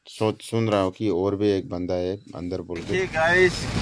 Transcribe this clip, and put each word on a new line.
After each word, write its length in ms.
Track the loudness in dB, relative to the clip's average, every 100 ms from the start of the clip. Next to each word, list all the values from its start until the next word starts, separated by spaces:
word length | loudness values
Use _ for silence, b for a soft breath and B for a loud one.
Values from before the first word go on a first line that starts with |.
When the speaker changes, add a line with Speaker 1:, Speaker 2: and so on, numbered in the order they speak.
| -14
Speaker 1:
सोच, 340 | -2 0 -2
सुन 280 | -4 -2 2
रहा 120 | 4
हूँ 100 | 2
कि 180 | 0 0
और 260 | 2 0 2
भी 140 | 2
एक 200 | 2 -2
बंदा 240 | -6 -4 -2
है 200 | -2 -6 -10 -10
अंदर 260 | -6 -6
बोल 160 | -6 -8
के। 140 | -4
Speaker 2:
देखिए 160 | -4 -2
guys, 500 | 0 2 6 4 2 -4 0